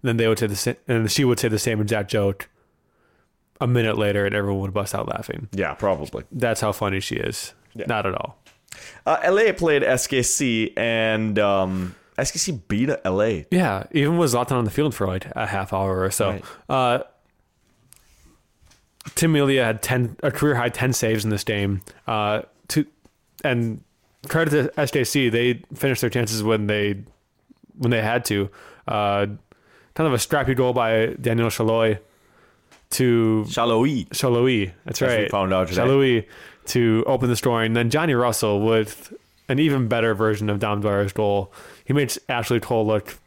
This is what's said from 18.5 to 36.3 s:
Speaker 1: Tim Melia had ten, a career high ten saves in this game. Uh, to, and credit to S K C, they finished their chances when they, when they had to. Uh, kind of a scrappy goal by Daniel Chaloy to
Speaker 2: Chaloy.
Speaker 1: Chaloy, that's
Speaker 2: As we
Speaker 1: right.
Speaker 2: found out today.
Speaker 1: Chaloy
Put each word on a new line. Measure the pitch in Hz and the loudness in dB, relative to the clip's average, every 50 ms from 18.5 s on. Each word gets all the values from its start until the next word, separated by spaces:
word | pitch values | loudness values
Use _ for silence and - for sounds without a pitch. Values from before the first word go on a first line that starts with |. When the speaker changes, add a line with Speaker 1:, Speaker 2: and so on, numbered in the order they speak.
| _ _ _ _ _ _ _ _ _ _ - - - | _ _ _ _ _ _ _ _ _ _ -20 -10 -2
Speaker 1:
Tim | - 170 160 | 0 2 4
Melia | 156 147 143 139 139 131 123 | 4 4 4 4 4 4 4
had | 110 110 107 | 2 0 -2
ten, | - - 131 127 123 117 - - | -2 -2 0 0 0 -2 -4 -4
a | - 143 | -4 -4
career | - - 143 151 143 | -2 2 0 2 2
high | 120 120 120 | 2 0 -2
ten | - - 127 127 | -2 -2 -2 -2
saves | 123 - - 110 110 110 104 | 0 0 0 0 0 0 0
in | 110 | -2
this | 107 98 - | -2 -2 -2
game. | - 110 101 101 98 98 95 - - - - _ | -4 -2 -2 0 -2 -2 -4 -6 -12 -20 -14 _
Uh, | - 117 107 104 104 107 107 - _ _ _ _ _ | -4 -4 -2 0 0 -2 -2 -4 _ _ _ _ _
to, | - 160 147 - _ _ _ _ _ _ _ _ _ - - | -2 -2 -2 -2 _ _ _ _ _ _ _ _ _ -6 -2
and | 143 127 120 117 113 110 - - _ _ _ _ _ _ _ - - | -2 0 0 0 -2 -4 -8 -14 _ _ _ _ _ _ _ -12 -4
credit | - 160 165 160 147 147 123 - - | 0 0 2 2 2 2 2 0 -2
to | - | -2
S | 147 127 | -4 0
K | - 147 123 | 0 -2 -2
C, | - - 147 131 120 | 0 0 2 2 2
they | 110 117 120 123 123 117 - _ - | 2 2 2 2 0 -2 -6 _ -10
finished | - - 190 233 - | -4 -2 -2 0 0
their | - 117 | -2 -2
chances | - 127 117 107 113 110 | 0 0 -2 -2 -2 -2
when | 104 110 113 107 104 | 0 0 0 0 2
they, | 101 104 104 104 104 101 98 104 - _ _ _ _ _ _ _ _ - _ - _ _ - | 0 0 0 0 -2 -2 -4 -8 -18 _ _ _ _ _ _ _ _ -20 _ -20 _ _ -4
when | 127 117 | 0 0
they | 123 113 | 0 2
had | 107 107 117 123 120 | 0 0 0 0 0
to. | - 104 101 98 98 - - - - - - _ - | 0 0 0 -2 -2 -6 -16 -20 -20 -20 -14 _ -4
Uh, | 110 107 104 101 101 101 101 104 104 - _ _ - _ _ _ _ - _ _ _ | -2 0 0 0 0 0 0 -2 -4 -12 _ _ -20 _ _ _ _ -20 _ _ _
kind | - 160 156 | -2 0 0
of | |
a | 127 117 | 0 0
scrappy | - - - 143 131 123 131 | 0 0 0 0 0 0 0
goal | 123 131 123 | 2 2 2
by | 120 123 117 113 113 110 113 - - - | 2 0 2 2 2 2 2 0 -2 -4
Daniel | 131 120 113 117 117 113 | -2 0 0 2 0 0
Chaloy | - - 113 110 113 113 113 110 107 101 - _ _ _ _ _ _ _ _ _ _ _ _ _ - _ _ _ | 0 0 0 0 2 2 2 2 0 -2 -6 _ _ _ _ _ _ _ _ _ _ _ _ _ -20 _ _ _
to | - - 131 123 120 117 113 110 110 110 107 107 | -2 0 2 4 4 4 4 4 2 2 0 -2
Speaker 2:
Chaloy. | 104 120 117 117 113 113 123 143 147 123 80 - | -2 -2 0 2 2 2 2 2 0 -2 -6 -6
Speaker 1:
Chaloy, | - - - 131 120 120 123 131 127 110 101 90 87 - _ | -6 -2 0 2 2 4 4 4 2 2 0 -2 -6 -12 _
that's | - - - | -10 -4 -2
Speaker 2:
As | 135 127 | 0 0
we | 120 110 | 2 0
Speaker 1:
right. | 104 98 | 0 0
Speaker 2:
found | - 101 95 95 | 0 0 0 2
out | 95 92 92 82 | 2 2 0 0
today. | 90 90 | 0 0
Speaker 1:
Chaloy | 117 127 135 139 139 131 123 113 104 - | 2 4 4 4 4 4 4 2 0 -4